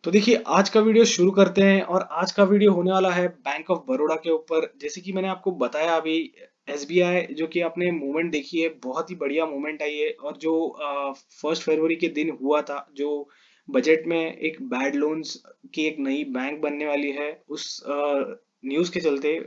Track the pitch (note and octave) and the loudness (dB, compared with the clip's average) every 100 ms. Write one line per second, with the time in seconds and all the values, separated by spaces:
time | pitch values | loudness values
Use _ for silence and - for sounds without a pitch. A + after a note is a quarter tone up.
0 | E3+ G3 G#3 B3 - E3 G3+ A3 A3 A3 | 4 4 4 2 4 2 4 4 6 6
1 | A#3 - F3+ G3 F#3 F3+ G3 G3 - F3+ | 6 6 2 6 4 6 6 6 4 -2
2 | - D#3+ F#3 - G3 G3+ G#3 F3+ F3+ F#3+ | -2 -4 -4 4 6 8 6 4 2 2
3 | F#3 F3+ F3+ F3+ C#3 D3 D#3+ F3 C3 C3 | 2 2 0 -4 -6 -6 -2 -4 -2 -2
4 | D3+ D#3+ E3 D#3+ - D#3+ - _ D3 F#3 | 0 0 0 -2 0 -2 -2 _ -12 -10
5 | F3+ F#3+ F#3+ F#3 G3 E3+ B2 C#3 E3 E3 | -8 -4 -4 -4 -4 -2 -4 -2 0 0
6 | D#3+ D#3+ D3 _ - _ - D3 C#3+ F3 | 0 -2 -4 _ -20 _ -10 -10 -2 2
7 | F3 F3+ E3 D3+ D#3+ F3 E3+ E3 F3 E3+ | 2 0 -2 -4 -4 -2 -2 0 -2 0
8 | C#3 D3+ E3+ D3+ C3+ E3+ E3 D3 B2+ C#3 | -2 -2 -2 -4 -4 -2 -2 -4 -8 -6
9 | E3 F3 C#3+ D3 D#3+ C#3 D3+ D3+ D3+ D3 | -6 -6 -2 -2 -2 -4 -8 -6 -6 -2
10 | D3+ - D3 D3 D#3 D#3+ D#3+ - D3 C#3+ | -4 -4 -10 -4 0 0 0 -4 -6 -4
11 | C#3 C3+ _ - D3+ E3 - D#3 D#3+ E3 | -6 -8 _ -8 -4 -2 0 0 2 0
12 | E3 D3 D#3 C3 C3+ D3 D3 C#3+ - C3 | -2 -2 -4 -2 0 0 0 -8 -10 -6
13 | C#3+ D3 C#3+ _ _ _ - C3+ D#3 D#3+ | -4 -4 -8 _ _ _ -2 0 4 2
14 | D#3+ E3 D#3+ - D#3 D#3 C3 B2+ C#3 C#3+ | 2 -4 -4 -6 -8 -8 -8 -4 -2 0
15 | D3 D#3+ D3+ - - - C3+ - D#3 D#3 | -2 -4 -8 -14 -18 -20 -14 -4 -4 -2
16 | C#3 C#3 C#3+ B2+ C3 D3+ D3 D3 D3+ C#3+ | -4 -4 -4 -6 -6 -4 -6 -4 -4 -2
17 | C#3+ C#3 D3 D#3 _ D#3 - - - C#3+ | -4 -6 -8 -10 _ -12 -10 -12 -8 -4
18 | D3 C#3 C3+ - _ _ C3 C#3+ F3 F3+ | 0 0 -2 -10 _ _ -6 -2 -2 0
19 | E3 C#3 D3 D#3+ | 0 0 0 -2